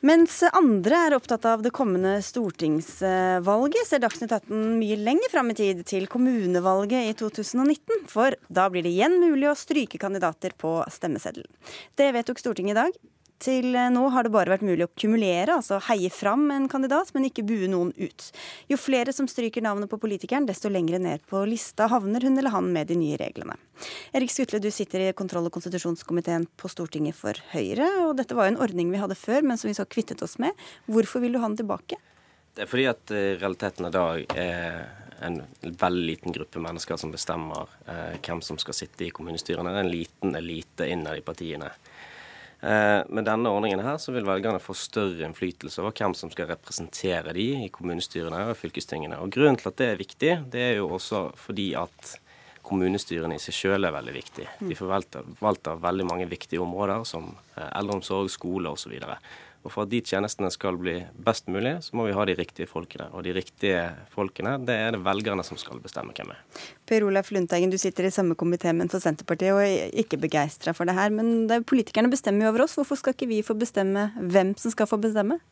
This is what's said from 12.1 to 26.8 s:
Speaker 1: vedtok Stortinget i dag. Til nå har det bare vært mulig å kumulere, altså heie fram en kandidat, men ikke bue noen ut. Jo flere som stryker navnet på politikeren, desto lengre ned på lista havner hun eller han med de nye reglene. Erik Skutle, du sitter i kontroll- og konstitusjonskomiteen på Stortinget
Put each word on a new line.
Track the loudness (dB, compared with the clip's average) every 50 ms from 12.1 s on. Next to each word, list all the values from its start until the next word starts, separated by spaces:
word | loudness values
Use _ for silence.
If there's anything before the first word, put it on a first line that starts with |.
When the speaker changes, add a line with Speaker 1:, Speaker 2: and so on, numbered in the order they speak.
| 6
Speaker 1:
vedtok | 2 0 -2 -4 -4 -2
Stortinget | -4 -2 0 0 2 4
i | 4 2
dag. | 2 0 -4 _ -20 _ _ _ _ _ _
Til | -2 0 2 2 2 2 2 2 4 4
nå | 4 4 4 4 4
har | 2 2
det | 4 4
bare | 4 6 6
vært | 4 2 2
mulig | 2 2 2 2
å | 0 _
kumulere, | -2 2 2 4 4 4 4 2 2 2 2 2 2
altså | 2 0 -2 -2 2 0
heie | 0 2 2 -2
fram | -2 0 0 2 2 4 2 2 2
en | 0 -2 0
kandidat, | 0 -2 0 2 2 2 0 0 0
men | 0 0
ikke | 0 0 -2 -2
bue | 0 0 0 2 2
noen | 2 2 0 0 -2 -4
ut. | -8 -8 -8 -10 -16 -16 -16 -16 -16 -16 -16 -18 -4 _
Jo | -2 0
flere | 2 2 2 2 2 2 0
som | -2 -2 -2
stryker | -2 -2 -2 -2 -2 -2
navnet | -2 0 0 -2 -2 -4
på | -4 -4
politikeren, | -4 -4 -4 -4 -4 -2 0 0 2 0
desto | 0 -2 -2 0 0
lengre | 2 2 2 0 0 0
ned | -2 -2 -4 _ -4
på | -2 0 0 0
lista | 0 -2 -4 -6 0 2 2 4
havner | 4 2 2 0 -2 0 2
hun | 2 2 4
eller | 2 2 2
han | 2 2 2 0
med | 0 0 0
de | 0
nye | 0 2 0 0 -2
reglene. | -4 -6 -6 -8 -10 -10 -10 -12 -14 _ _ -14 -14 -12 -12 -14 -16 -2 0
Erik | 0 0 0 0
Skutle, | 0 -2 0 0 0 0
du | 0 -2
sitter | -2 -4 -2 0 0 2
i | 2 0 0
kontroll- | -4 -4 -2 -2 -2 -2
og | -4 -4
konstitusjonskomiteen | -6 -4 -4 -4 -2 -2 -4 -4 -4 -2 -2 0 0 0 0 0 0 -4 _
på | _ -10 -10 -8
Stortinget | -6